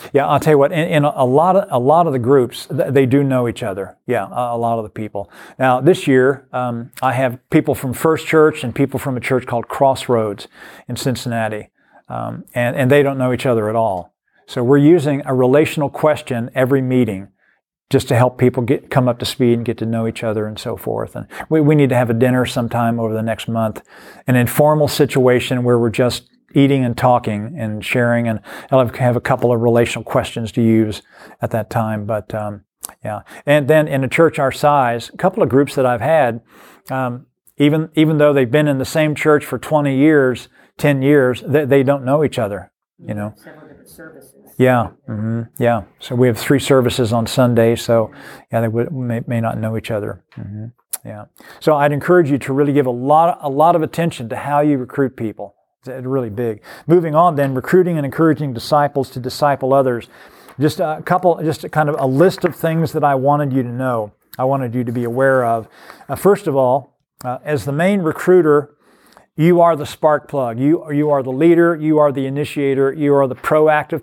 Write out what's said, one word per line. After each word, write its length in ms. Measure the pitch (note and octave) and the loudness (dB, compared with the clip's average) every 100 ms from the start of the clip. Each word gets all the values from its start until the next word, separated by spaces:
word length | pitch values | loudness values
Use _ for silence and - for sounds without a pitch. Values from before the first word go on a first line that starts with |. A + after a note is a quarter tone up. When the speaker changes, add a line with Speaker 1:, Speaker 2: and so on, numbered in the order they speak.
| - | -4
Speaker 1:
yeah, 160 | C#3 D3 | -2 0
I'll 100 | D3 | 0
tell 140 | D#3 | 2
you 60 | D3 | 2
what, 120 | C#3 | 2
in, 180 | F3 E3+ | 0 -2
in 160 | D#3+ | 0
a, 80 | C#3+ | 0
a 140 | C#3+ B2+ | 0 2
lot 300 | C3+ F3 F#3 | 2 2 2
of, 100 | F#3+ | 0
a 80 | C3 | -2
lot 280 | B2+ D#3 E3+ | 2 2 2
of 60 | |
the 80 | C3 | 0
groups, 460 | A#2 C#3 A#2+ - - | 2 2 2 -4 -10
th-, 260 | B2+ - | -4 0
they 120 | C3+ | 2
do 200 | C3+ C#3 | 2 2
know 240 | C#3+ C3 A#2+ | 2 0 -2
each 160 | G#2+ | -4
other. 340 | A#2 G2 F#2+ - - | -8 -8 -10 -12 -6
Yeah, 200 | A#2 F#2+ | -4 -4
a, 280 | G#2+ B2 | -6 -4
a 40 | A#2+ | -4
lot 200 | A#2 A#2 | -2 -4
of 60 | |
the 60 | G#2+ | -6
people. 380 | - G#2+ G#2 G2 - - - | -10 -10 -10 -12 -16 -20 -2
Now, 220 | C3 B2+ | 0 2
this 260 | C3 F3+ D3 | 2 2 4
year, 420 | C3 C3 C#3 - | 4 4 2 -6
um, 400 | C3 B2 A#2 B2 - | -8 -6 -8 -12 -4
I 120 | C3 | -2
have 260 | B2+ C3 A#2+ _ | 0 -2 -4 _
people 240 | D#3+ D3+ | 0 0
from 200 | C3 - | -2 -4
First 340 | D3 E3 D#3 - | -2 0 0 0
Church 340 | D#3 D#3 D3+ | 4 4 2
and 100 | B2 | -6
people 280 | A2+ C3+ B2+ | -4 -4 -4
from 160 | C#3+ B2 | -6 -6
a 40 | |
church 260 | - B2+ B2 | -2 -2 -2
called 200 | A#2 A2+ | -6 -6
Crossroads 800 | - C3+ B2+ - A#2+ A2 G2+ - - - - - | 0 2 2 0 0 0 -6 -14 -20 -20 -20 -12
in 60 | |
Cincinnati. 760 | B2 C#3 A#2+ - A#2 A2 G#2+ G#2 _ _ _ _ | -6 -4 -4 -6 -6 -4 -6 -12 _ _ _ _
Um, 360 | A#2+ A2+ A2+ - | -10 -10 -12 -10
and, 220 | - A#2+ C3+ | -4 -4 0
and 140 | B2+ | 2
they 120 | C#3+ | 4
don't 160 | C#3 C3+ | 2 0
know 140 | B2+ | -2
each 140 | B2 C3+ | -2 -2
other 220 | A#2 G#2+ | -2 0
at 60 | |
all. 400 | A2+ A2+ F#2 E2+ _ _ _ _ | -2 -2 -4 -10 _ _ _ _
So 160 | - | -4
we're 160 | A#2+ C#3+ | 2 4
using 440 | C#3+ F3 C#3+ C#3 | 6 4 2 -4
a 100 | C#3+ | -2
relational 560 | C3 B2+ C3+ E3 - C#3 | 0 4 4 2 -2 -4
question 580 | - D#3 D3 - A#2+ A#2 | 0 0 0 -4 -6 -4
every 260 | - C3 C3+ | -2 0 2
meeting 480 | B2+ B2+ A#2 F#2+ G2 _ _ _ _ _ _ | 2 2 0 -2 -12 _ _ _ _ _ _
just 180 | C3+ - | -2 0
to 80 | |
help 240 | B2 B2 - | 2 2 2
people 240 | B2 B2+ | 0 0
get, 260 | A#2+ C#3+ - | -2 -2 -2
come 200 | C#3 B2 | 0 0
up 100 | A#2+ | -2
to 60 | |
speed 300 | - - B2 | -6 -2 0
and 100 | A#2 | 2
get 120 | A#2 A2+ | -2 -6
to 80 | A2+ | -4
know 200 | A2+ A2+ | -4 -4
each 160 | A2 | -6
other 240 | A#2 G#2+ G#2+ | -6 -4 -6
and 120 | G#2+ | -8
so 180 | - A2+ | -10 -10
forth. 400 | - A2 A2 A#2 | -8 -8 -8 -10
And 100 | A2 - - | -14 -16 -2
we, 120 | D#3+ | 2
we 140 | D3 | 4
need 140 | D#3 C#3 | 4 4
to 80 | B2 | 2
have 120 | B2 | 0
a 60 | |
dinner 320 | A2+ B2+ B2+ A#2+ | 2 2 2 0
sometime 540 | - A#2 A#2+ A#2 A#2 | -2 -4 -2 -2 -2
over 120 | A2+ | -4
the 100 | A2 | -4
next 260 | A2+ A2 - | -4 -6 -6
month, 340 | A#2 A2+ G#2+ - - - - - | -4 -4 -6 -14 -20 -20 -10 -2
an 80 | B2 | 0
informal 500 | B2 - D3 D3+ D3 | 2 2 2 4 0
situation 760 | - D3 C#3 B2+ B2 A#2+ B2+ | 2 2 4 4 2 0 -2
where 120 | B2 A#2+ | 2 2
we're 140 | A#2 | 2
just 380 | A2 B2 A#2+ - _ _ | 0 0 -2 -10 _ _
eating 300 | C#3 C#3 C#3 | 2 2 2
and 120 | B2+ A#2 | 0 0
talking 600 | B2+ A#2+ A2+ G#2 G#2+ E3 | 2 2 0 -6 -8 -8
and 260 | A2 G#2+ | -8 -8
sharing, 440 | G2+ B2+ A#2+ A#2 A#2 | -4 0 0 0 -2
and 100 | A2 - - - | -4 -8 -18 -2
I'll 80 | C3 | 0
have, 160 | B2 | 0
have 220 | - B2 A#2 | 0 0 0
a 40 | |
couple 320 | - B2+ A#2+ | 0 0 2
of 80 | A#2+ | 2
relational 440 | A#2+ A#2 A#2 - | 2 2 2 -2
questions 480 | A2 B2+ A2+ - A2+ | -4 -4 -2 -6 -6
to 100 | - | 0
use 400 | A2+ A2+ G#2+ G#2 - - - - | 2 2 2 -4 -14 -20 -20 -10
at 80 | A2 | -6
that 180 | A#2 G#2+ | -6 -4
time. 380 | A#2+ A2 A2 G#2 | -4 -4 -6 -6
But, 260 | A2 - | -6 -6
um, 320 | A2 G#2 G2+ _ _ - - | -8 -8 -12 _ _ -20 -14
yeah. 180 | A2 G#2 - - | -12 -12 -12 -10
And 220 | - D3 C3+ | 0 2 4
then 220 | D#3 D3+ | 2 2
in 160 | C#3 | -2
a 40 | C3 | -2
church 300 | - E3 - | 2 2 2
our 140 | C3+ | -2
size, 580 | - D3 D3 B2 A#2+ - | 0 2 2 2 -2 -8
a 40 | - | -4
couple 260 | F3+ F#3+ | -2 0
of 60 | D#3 | 2
groups 260 | B2 C#3 | 2 2
that 120 | - B2+ | 0 -2
I've 140 | A#2+ | 0
had, 420 | A2+ D#3+ B2+ A2+ - _ - _ - | 0 2 2 -2 -12 _ -20 _ -10
um, 360 | C3 B2+ B2 - _ _ - | -6 -6 -8 -14 _ _ 0
even, 340 | C#3+ D#3 D#3 | 2 2 -2
even 240 | - D#3 D#3 | 0 2 4
though 140 | D3 | 4
they've 180 | C#3 B2+ | 4 2
been 180 | C#3+ D3+ | 2 2
in 100 | C#3 | 0
the 60 | |
same 320 | B2+ - D3+ C#3+ | -2 0 -2 0
church 280 | D#3+ D3 | 2 2
for 140 | - B2+ | 0 -8
twenty 380 | - D#3 C#3+ C3+ | -2 -2 0 2
years, 520 | D3+ D3+ C3 A#2+ - _ _ - | 4 4 2 0 -8 _ _ -4
ten 260 | D3 C#3 | -2 0
years, 400 | C3 D3 B2+ A#2+ | 4 4 4 0
they, 200 | - C#3 | -2 0
they 180 | C#3+ C#3 | 2 2
don't 220 | C3 C#3 | 2 0
know 180 | B2+ C#3+ | 0 0
each 160 | C#3+ - | 0 -2
other, 320 | G#2+ G2+ G2 _ _ _ | -4 -6 -12 _ _ _
you 140 | A#2 | -12
know? 200 | G#2+ G#2 - | -8 -8 -12
Speaker 2:
Several 300 | - D#3 - | -20 -20 -20
different 220 | - - | -20 -20
services. 480 | - D#3+ - - _ _ - | -20 -20 -20 -20 _ _ 0
Speaker 1:
Yeah, 320 | B2+ B2 A2 - - | 2 2 -2 -8 -12
mm-hmm, 340 | A2 A2 A#2 A#2 - | -8 -6 -6 -8 -4
yeah. 260 | A#2 A#2 F#2+ _ | -2 -2 -6 _
So 140 | - | -8
we 120 | B2 B2+ | 0 2
have 120 | A2 | 2
three 200 | - A2+ | 0 0
services 560 | - C3+ A#2+ G#2+ A#2 | 4 2 2 0 -2
on 120 | A#2 A2+ | -2 -2
Sunday, 500 | - B2 A#2 A2+ A#2 | 0 2 4 2 0
so 360 | - A#2 A2 - - - _ | 0 0 0 -8 -20 -20 _
yeah, 80 | A#2 | -4
they 80 | A2+ | -2
would, 240 | A2 A#2 | -2 -4
may, 300 | C#3+ B2 A#2 A#2+ | -6 -6 -6 -4
may 140 | A#2+ | -4
not 160 | A2+ - | -4 -4
know 220 | A2 A2+ | -6 -6
each 120 | - | -6
other. 320 | G#2+ G#2 G#2 _ - | -6 -6 -10 _ -16
Mm-hmm. 300 | G#2 G#2 A2 - _ - | -14 -12 -14 -18 _ -16
Yeah. 240 | A2+ G#2+ G#2 _ - - | -14 -18 -18 _ -20 -6
So 160 | - D3+ | 0 2
I'd 160 | C#3+ | 2
encourage 380 | D3 B2+ F3+ D#3 | 0 2 4 4
you 60 | C#3 | 0
to 140 | B2 | -2
really 220 | C3+ D3 | 0 2
give 100 | C#3+ | 2
a 60 | B2+ | 0
lot, 480 | A#2+ C3 D3+ E3+ F3 | -2 2 4 4 0
a 80 | D3+ | -4
lot 260 | C#3 D#3+ | 0 2
of 80 | E3+ | 2
attention 460 | D#3 - E3 - A#2+ | -2 -4 -4 -6 -10
to 80 | A2+ | -10
how 240 | C#3 D3 | -4 0
you 160 | D3+ C#3+ | 0 0
recruit 400 | B2 - C3 - | -2 -2 -2 -2
people. 380 | A2+ G2+ G2+ _ _ _ - | -8 -8 -16 _ _ _ -16
It's 180 | C3 | -12
really 240 | B2+ C3+ A#2+ | -6 -4 -4
big. 340 | G#2 A#2+ G#2 - - - | -4 -6 -6 -14 -14 2
Moving 280 | F3 E3 | 2 4
on 220 | D3+ F3 D3 | 2 2 2
then, 180 | C#3 | -2
recruiting 420 | C3 - F#3 F3+ E3+ | -2 2 2 2 0
and 80 | |
encouraging 480 | C#3 - D#3+ D3+ D3 | -4 0 2 2 -2
disciples 560 | A2+ - D3+ C#3+ C#3+ C3 | -8 -2 0 2 -2 -4
to 100 | - | -8
disciple 520 | B2 - D3 C3+ C3+ | -10 -2 -2 0 2
others. 360 | C3+ C3 A#2+ - - - - - - | 2 2 -2 -8 -20 -20 -20 -20 -4
Just 200 | D3 - | -2 0
a 240 | E3 D#3 - | -4 -6 -2
couple, 360 | F3+ F3 E3 | 0 2 0
just 220 | D#3 D3+ | -2 -4
a 60 | F3+ | -4
kind 180 | D#3 D#3 | -2 0
of 80 | D3+ | 0
a 80 | C3+ | 0
list 380 | C3 F3+ - | 4 4 2
of 100 | - | -4
things 380 | - E3 D#3+ D#3+ | -2 -2 -2 -2
that 100 | D#3 | 0
I 120 | C#3+ | 0
wanted 400 | C3+ C3 D3 C#3+ | 2 2 0 0
you 80 | C3 | -2
to 80 | A#2+ | -4
know, 420 | A#2+ C3 A#2+ G#2+ - _ - | -4 -4 -2 -4 -12 _ -6
I 60 | |
wanted 300 | C3 C#3 B2+ | -2 -2 -2
you 100 | A#2+ | -4
to 80 | A#2+ | -4
be 120 | A#2+ | -4
aware 380 | A#2+ A#2+ C3+ C3 | -4 0 2 2
of. 260 | A#2+ A2+ G#2+ - - - - | 0 -2 -6 -18 -20 -20 -12
Uh, 100 | C3+ | 0
first 300 | F#3 G3+ - | 2 2 0
of 80 | |
all, 440 | C#3 C3 C3+ B2 _ _ _ | 0 2 0 -4 _ _ _
uh, 140 | B2+ B2 | -10 -10
as 200 | - D3+ | -6 -6
the 80 | B2 | -4
main 300 | C#3+ F3 G3+ | -2 0 0
recruiter, 720 | D#3+ D3+ - F3+ D#3 D3 C#3+ _ _ _ _ _ _ - | -2 -2 4 4 6 2 0 _ _ _ _ _ _ 0
you 260 | D#3+ F3 | 2 4
are 120 | E3+ | 4
the 120 | D#3+ C#3 | 2 -4
spark 420 | - D#3 D3 - | -2 0 0 -2
plug. 300 | C#3+ B2 A#2 | -4 -4 -2
You, 320 | C#3 E3 D3+ | 0 0 0
you 180 | D3 D3+ | -2 0
are 120 | C#3+ | 0
the 100 | C3 | -2
leader. 420 | C3 E3 E3+ E3+ | 0 4 4 4
You 240 | E3 D#3 D3+ | 2 0 2
are 140 | D3 | 2
the 140 | C3+ C3+ | 2 -4
initiator. 640 | C#3 D3 - C#3 C3+ C3+ | -4 -6 -2 -2 0 0
You 220 | C#3 C#3+ | 0 2
are 120 | C#3 C3+ | 2 2
the 100 | A#2+ | -2
proactive 640 | - D#3 D#3 D3+ C#3+ D#3+ | -2 2 4 2 -2 -8